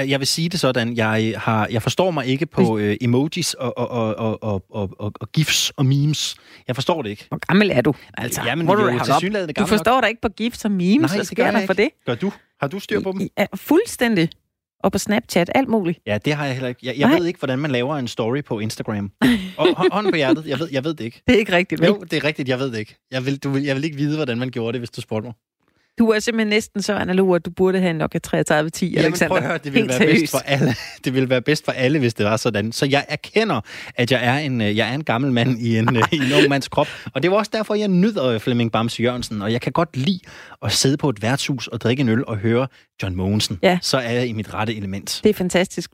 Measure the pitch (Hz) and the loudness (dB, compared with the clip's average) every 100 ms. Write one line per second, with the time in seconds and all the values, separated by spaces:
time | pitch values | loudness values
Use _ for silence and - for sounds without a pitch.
0 | 135 139 135 - 170 170 135 127 117 117 | -2 0 0 -2 -2 0 0 2 -2 0
1 | 110 110 110 110 - 110 104 117 - - | 0 2 0 -2 0 0 0 0 -2 0
2 | 185 156 127 135 160 - - 110 104 104 | 0 0 -2 -2 -2 2 2 2 0 0
3 | 123 120 156 180 - - 123 120 120 123 | 2 2 2 -2 -6 -4 -6 -4 -4 -2
4 | 110 104 113 110 110 98 - 110 95 - | -2 -2 -4 -4 -4 -4 -4 -6 -6 -6
5 | 107 - - - 151 - - - 135 139 | -10 -8 -4 -2 0 0 -2 0 2 4
6 | 147 147 - - - - - 123 135 170 | 2 0 -4 -8 -18 -18 -8 -4 0 0
7 | 110 107 - - - 180 208 123 - 131 | -2 -8 -10 -8 2 4 4 4 2 0
8 | - - 120 - 117 143 165 202 196 123 | -6 -10 -6 -4 -4 -2 2 2 2 0
9 | - 139 185 214 175 139 196 214 220 262 | 2 2 0 -4 -4 -2 0 2 4 2
10 | 220 226 240 - 226 - 220 196 175 233 | 2 -2 -6 -4 -4 -4 -2 2 4 4
11 | 320 196 - 196 240 208 190 190 247 - | 4 0 -4 0 2 2 0 2 0 0
12 | - 120 196 - _ _ 143 190 - 208 | -6 -2 -2 -4 _ _ -4 -4 -4 -2
13 | 190 190 196 - 202 196 - 311 466 - | -2 -4 -6 -2 -4 -4 2 2 2 0
14 | 240 208 165 - _ _ _ _ 196 196 | 2 2 2 -2 _ _ _ _ -2 0
15 | - 208 - 185 175 - 269 220 175 170 | 0 -2 0 0 2 2 2 0 0 -4
16 | - 104 - 147 143 127 127 123 123 123 | -4 -2 -2 -2 -2 -4 -6 -6 -8 0
17 | 220 339 349 359 135 127 151 127 123 151 | 2 2 -2 -4 -4 -2 0 -2 -2 -4
18 | 120 - 113 139 143 113 110 - - 107 | -6 -4 -2 -2 -4 -6 -4 -6 -6 -4
19 | 101 - 254 233 185 185 349 320 370 185 | -6 0 0 2 -2 -2 0 2 0 0
20 | 214 170 135 131 156 131 165 135 139 156 | -2 0 0 0 -2 -6 -4 -4 -4 -6
21 | 113 - - 233 202 180 190 156 170 208 | -8 -6 2 2 4 0 0 2 2 2
22 | 180 156 151 156 131 127 135 113 107 _ | 0 -2 -2 -4 -2 -2 -2 -6 -8 _
23 | _ 131 131 139 139 135 143 135 165 143 | _ -6 -4 -2 -2 -2 0 -2 -2 -2
24 | 147 156 143 117 131 123 113 123 120 - | -2 -2 -2 -2 -4 -4 -4 -4 -8 -12
25 | - 110 113 117 _ _ _ _ _ - | -6 -6 -6 -14 _ _ _ _ _ 2
26 | 226 214 226 226 214 208 - 208 190 202 | 4 4 2 0 2 2 0 -4 -2 -2
27 | 175 185 190 175 170 170 185 190 185 160 | 0 2 4 4 0 0 2 4 2 0
28 | - 175 - 170 156 156 156 - 175 151 | -2 -4 -2 -2 2 2 2 -2 -2 2
29 | 156 180 165 185 156 165 147 135 139 127 | 2 2 2 2 0 -4 -2 0 2 2
30 | 156 - 151 131 - 139 131 113 - - | 4 4 4 -2 0 0 0 0 -6 -8
31 | 139 131 131 127 117 151 - 127 131 156 | -2 0 2 0 2 0 -2 0 2 2
32 | 120 - 104 110 123 104 107 113 143 139 | 2 2 0 2 0 0 -2 0 2 2
33 | - 151 - 208 220 127 - - - - | 0 -8 -2 0 0 0 -4 -14 -12 -2
34 | 120 127 120 139 151 123 104 104 110 139 | 2 2 2 0 0 0 0 0 0 -2
35 | 156 117 139 120 123 120 117 110 110 123 | -2 0 2 2 2 0 0 2 2 2
36 | 110 156 127 147 147 139 - - 151 - | 2 2 2 4 4 2 0 0 -2 -4
37 | - 135 165 202 208 226 208 214 214 180 | -10 -2 2 2 0 -4 -2 -2 2 4
38 | 202 208 131 113 131 120 117 110 113 - | 4 2 0 0 0 0 0 0 -2 0
39 | 117 123 120 107 101 117 - 131 170 127 | -2 -2 -6 -6 -2 -2 -2 -2 -2 -2
40 | 135 185 - - - - - - 135 147 | -2 -2 -8 -20 -20 -8 -4 2 2 2
41 | 147 104 113 135 - 135 - 107 113 127 | 0 0 -2 -2 -2 -4 -6 -4 -2 2
42 | 127 110 139 107 113 117 135 - _ _ | 2 2 0 -2 0 0 0 -6 _ _
43 | 98 92 95 104 - 98 190 180 - 135 | -6 -2 0 0 -2 0 2 2 0 -2
44 | 120 120 123 110 104 90 110 107 98 98 | -2 -2 -2 -4 -8 -6 -6 -4 -6 -8
45 | - - 214 208 180 175 190 - - | -8 0 2 2 0 0 0 -4 -10